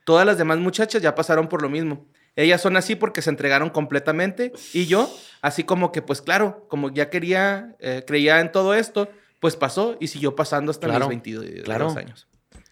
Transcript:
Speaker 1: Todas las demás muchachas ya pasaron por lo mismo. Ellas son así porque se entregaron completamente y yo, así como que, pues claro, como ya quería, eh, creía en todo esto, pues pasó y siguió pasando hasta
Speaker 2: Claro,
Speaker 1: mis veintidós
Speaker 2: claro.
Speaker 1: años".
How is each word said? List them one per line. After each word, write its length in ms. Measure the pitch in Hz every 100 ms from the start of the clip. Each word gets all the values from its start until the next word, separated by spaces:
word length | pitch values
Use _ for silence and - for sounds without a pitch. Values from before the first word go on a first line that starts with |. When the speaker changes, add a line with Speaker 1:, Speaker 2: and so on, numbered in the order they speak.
Speaker 1:
Todas 220 | - 165 196
las 100 | 180
demás 220 | 160 160
muchachas 420 | 180 180 214 226
ya 140 | 165
pasaron 340 | 147 160 160 160
por 140 | 170
lo 80 | 143
mismo. 360 | 151 160 143 - _ _ -
Ellas 240 | 160 175
son 160 | 190 185
así 180 | 185
porque 280 | 214 214 -
se 80 | 160
entregaron 400 | 143 139 139 160
completamente 840 | 156 143 143 143 156 190 190 247 247 -
y 100 | 175
yo, 260 | 175 185 277 - - -
así 240 | 147 143
como 280 | 160 180 175
que, 100 | 160
pues 180 | - 135
claro, 460 | - 190 208 190 -
como 240 | 143 139
ya 160 | 135 147
quería, 640 | 180 170 185 196 196 233 -
eh, 260 | 131 127 127
creía 340 | 147 147 160
en 120 | 165
todo 220 | 190 190
esto, 340 | 214 220 208 202 - _ _
pues 160 | 165 160
pasó 400 | 135 185 226 226
y 100 | 160
siguió 280 | 143 139 139
pasando 340 | 151 147 151
hasta 140 | 151 143
Speaker 2:
Claro, 180 | 117 135
Speaker 1:
mis 20 |
veintidós 380 | 120 113 110 85 87
Speaker 2:
claro. 240 | 104 110 156 156
Speaker 1:
años". 320 | 95 113 _ _ _ - _